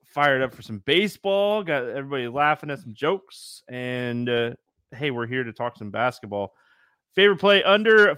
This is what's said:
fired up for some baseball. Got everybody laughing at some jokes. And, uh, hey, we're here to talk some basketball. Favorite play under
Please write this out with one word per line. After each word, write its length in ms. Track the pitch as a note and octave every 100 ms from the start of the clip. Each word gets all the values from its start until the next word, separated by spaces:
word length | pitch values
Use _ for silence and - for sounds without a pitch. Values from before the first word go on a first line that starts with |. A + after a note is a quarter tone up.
| _
fired 320 | - D3 C3+
up 120 | C3
for 80 | A#2+
some 180 | A2+ G#2+
baseball. 840 | A#2 D#3 G#3 - G3 G3 G3+ G#3+
Got 240 | F3+ D3 B2
everybody 400 | B2 C#3 C#3 A#2+
laughing 440 | B2+ D3 D3+ D3
at 80 | C3+
some 140 | A2+
jokes. 720 | G#2+ D3 F#3+ - - - - -
And, 600 | B2+ B2 B2+ B2 A#2+ A#2+
uh, 220 | A#2+ A#2 A#2+ _ _ _
hey, 200 | B2 D3
we're 160 | A#2+ A#2
here 160 | B2+
to 100 | A#2+
talk 240 | G#2+ A#2+ -
some 140 | G#2
basketball. 600 | G#2 B2 - G#2+ G2+ G2 - _ _ _ _ _ -
Favorite 220 | G3+ F#3+
play 260 | G3 G3
under 520 | F3+ G3+ A3 A3 G#3